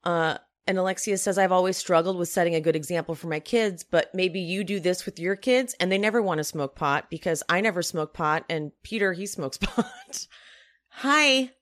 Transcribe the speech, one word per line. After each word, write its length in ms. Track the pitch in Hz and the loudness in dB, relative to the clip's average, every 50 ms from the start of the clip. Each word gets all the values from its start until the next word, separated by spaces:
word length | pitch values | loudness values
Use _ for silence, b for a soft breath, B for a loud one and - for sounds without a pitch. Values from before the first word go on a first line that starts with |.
| _ | _
Uh, 320 | 175 175 165 165 160 147 - _ _ _ _ _ | 0 0 2 2 0 0 -4 _ _ _ _ _
and 120 | - 190 | -2 0
Alexia 400 | 190 185 185 190 - - 214 202 | 0 0 0 -2 -2 -2 -2 -2
says, 200 | 185 - 208 190 | 0 0 0 2
"I've 140 | 190 190 180 | 4 4 4
always 240 | 185 185 180 185 185 | 6 4 4 2 0
struggled 420 | - - - 180 165 165 185 190 | -2 0 4 4 4 4 2 0
with 120 | 180 175 160 | -2 -2 -2
setting 260 | - 190 175 170 170 | 0 2 2 2 2
a 60 | 160 | 2
good 140 | 151 165 160 | 2 2 2
example 400 | 160 151 - 175 170 156 - 165 | 2 -2 -2 -4 -4 -2 -4 -8
for 120 | - - | -8 -6
my 140 | 170 156 156 | -6 -6 -6
kids, 420 | 156 - - 233 220 208 185 165 - | -4 0 0 2 2 0 -2 -6 -10
but 320 | _ - 165 151 - - | _ 0 0 0 2 -2
maybe 240 | 185 185 185 160 190 | -2 0 0 0 -4
you 240 | 180 165 185 196 208 | -6 -4 -4 -4 -4
do 160 | 175 202 196 | -4 -4 0
this 260 | 160 180 180 180 - | 0 0 0 0 -4
with 140 | - - - | -10 -10 -6
your 160 | 165 180 196 | -4 -4 -4
kids." 400 | 190 - 262 247 254 262 247 - _ | -2 2 2 2 2 2 -2 -4 _
And 120 | 175 185 | -2 0
they 60 | 190 | 0
never 240 | 196 202 214 208 240 | 2 2 2 2 2
want 160 | 214 190 170 | 0 2 0
to 60 | 156 151 | -2 -2
smoke 300 | - - 156 143 135 _ | -4 -4 -4 -4 -4 _
pot 340 | - 165 143 139 147 - _ | -2 0 0 0 0 -2 _
because 340 | - 156 - 180 165 156 - - | -12 -6 -2 -2 -2 -2 0 0
I 100 | 165 180 | 0 2
never 220 | 208 226 185 175 | 2 0 0 0
smoke 320 | 170 - - 165 156 151 _ | -4 -4 -4 -4 -6 -6 _
pot. 320 | - 165 151 151 160 - _ | -2 0 0 0 0 -2 _
And 220 | 165 156 151 147 _ _ _ | -4 -4 -4 -6 _ _ _
Peter, 280 | - - 226 202 190 | -8 -4 -2 0 0
he 140 | 180 170 196 | -2 -4 -8
smokes 320 | 196 - - 156 135 - | -10 -6 -6 -6 -6 -6
<laughs> 40 | - | -6
pot. 680 | - - - - - 740 - - 762 _ - - - _ B B B B B B B B B B B B | -8 -2 0 -2 -2 -2 -4 -18 -18 _ -12 -12 -12 _ B B B B B B B B B B B B
Hi. 640 | _ - - 269 285 302 302 285 262 262 262 254 _ _ | _ -6 0 2 4 6 6 6 4 4 2 -2 _ _